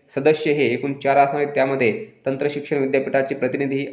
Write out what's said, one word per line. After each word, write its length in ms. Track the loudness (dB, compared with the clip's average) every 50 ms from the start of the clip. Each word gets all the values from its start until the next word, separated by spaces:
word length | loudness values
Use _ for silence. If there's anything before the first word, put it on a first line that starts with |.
| _ _ -6
सदस्य 360 | 0 2 2 2 4 2 0
हे 140 | 2 2 2
एकूण 280 | 2 0 0 -2 -4 -6
चार 240 | -2 0 2 4
असणार 240 | 4 4 4 2 -2
आहेत. 140 | -2 -2 0
त्यामध्ये 500 | 0 0 2 2 2 2 0 0 -2 -8 -12 -16 _ -4
तंत्र 220 | -4 -4 -2 -2 -2
शिक्षण 280 | -2 -4 -6 -4 -2
विद्यापीठाचे 580 | -2 0 0 0 0 0 2 0 0 0 0 -2
प्रतिनिधी, 500 | -2 -2 -2 -2 -2 -2 -2 -2 -4 -4 -4